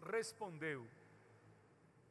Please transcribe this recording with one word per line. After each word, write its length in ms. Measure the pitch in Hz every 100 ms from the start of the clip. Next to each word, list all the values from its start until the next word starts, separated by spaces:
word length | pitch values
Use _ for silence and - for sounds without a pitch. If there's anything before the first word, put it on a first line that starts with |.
respondeu: 840 | 190 226 214 - 202 156 160 135 117 - - - - - - - - - - - -